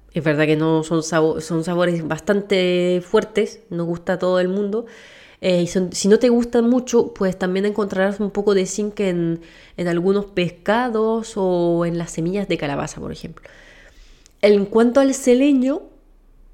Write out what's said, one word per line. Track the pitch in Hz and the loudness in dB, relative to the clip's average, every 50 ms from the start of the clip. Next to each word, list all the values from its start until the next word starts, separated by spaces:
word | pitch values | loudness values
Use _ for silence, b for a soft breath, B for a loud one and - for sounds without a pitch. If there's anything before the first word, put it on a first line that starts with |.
| _ _ | _ _
Es | - 175 147 | -8 -4 -2
verdad | 160 147 147 156 | 0 0 2 2
que | 151 156 | 2 2
no | 151 160 160 160 160 | 2 2 2 2 0
son | 156 - 170 160 | 0 0 -2 -2
sabo-, | 156 - 175 160 156 160 156 160 | -2 0 0 2 2 2 0 -2
son | 156 - 170 160 160 | -6 -4 -4 -4 -2
sabores | 185 175 175 180 175 175 165 160 | -2 0 0 0 0 0 -2 -4
bastante | 147 160 160 - 208 202 202 202 - 202 185 180 180 180 180 180 180 180 180 | -4 -6 -4 0 0 0 0 0 0 0 2 2 2 2 0 2 0 0 -2
fuertes, | 175 - 220 214 214 - - 202 220 208 - - _ - | -2 0 0 0 0 2 -2 -2 -2 -2 -6 -18 _ -10
no | 175 170 170 | -8 -6 -4
gusta | 170 170 170 - - 185 | -4 -6 -6 -4 -4 -4
a | 175 | -2
todo | 185 180 185 180 | 0 0 0 0
el | 180 180 | 0 0
mundo. | 190 202 202 202 208 233 233 B B B B B B B B B B B | -2 -2 -4 -2 -4 -6 -8 B B B B B B B B B B B
Eh, | - 185 180 175 | -2 0 2 2
y | 170 | 0
son, | 170 - 185 185 175 | 0 0 -2 -2 -2
si | - - - 196 | -4 -2 4 4
no | 214 220 | 4 6
te | 254 247 | 6 4
gustan | 233 240 233 240 - 240 233 233 | 4 2 0 0 0 2 2 4
mucho, | 254 247 247 - 240 233 - - | 2 0 0 2 0 0 0 0
pues | - - 196 185 180 - | -2 -4 -2 -2 -2 -2
también | 190 180 185 190 202 | -4 -2 -2 -2 -2
encontrarás | 208 202 220 202 196 196 190 190 202 196 208 | -2 -2 -2 -4 -4 0 0 0 0 0 -4
un | 208 190 | -6 -4
poco | - 202 202 208 196 | -4 -2 0 2 2
de | 190 190 | 2 0
zinc | 190 - 214 208 208 208 - | -2 -4 -6 -6 -6 -4 -4
en, | 202 185 175 170 170 165 165 165 B B B B B B B | -2 -2 0 0 -2 -2 -4 -6 B B B B B B B
en | - 175 175 | -6 -4 -2
algunos | 170 175 175 196 196 202 202 | -2 0 0 0 0 0 -2
pescados | - - 180 175 165 - - - 202 214 240 254 247 220 220 220 220 226 226 220 - - | -4 -4 -4 -4 -4 -6 -6 -2 0 0 0 0 -2 -2 0 0 0 0 -2 -4 -6 -4
o | 208 190 185 180 175 175 170 170 170 170 | -2 0 0 2 2 2 2 2 0 0
en | 170 170 170 | -2 -4 -6
las | 170 - | -8 -8
semillas | - 165 160 175 190 202 190 185 | -6 -4 -4 -4 -4 -4 -2 -4
de | 170 | -4
calabaza, | - 160 139 139 151 156 151 - 156 | -4 -2 -4 -4 -4 -6 -8 -10 -12
por | 147 151 | -12 -12
ejemplo. | 156 - - 165 165 - B B B B B B B B B B B B B B B B B B _ - | -12 -12 -14 -16 -16 -18 B B B B B B B B B B B B B B B B B B _ 2
En | - 208 208 202 196 | 4 4 6 4 2
cuanto | 202 - 226 233 240 240 277 | 2 2 4 4 4 4 4
al | 269 269 262 | 4 4 0
selenio, | - - 254 247 254 277 294 277 254 247 269 302 392 - - - _ _ _ _ _ _ _ _ _ - - | 0 2 4 4 4 4 4 4 4 2 0 -2 -4 -8 -16 -20 _ _ _ _ _ _ _ _ _ -20 -20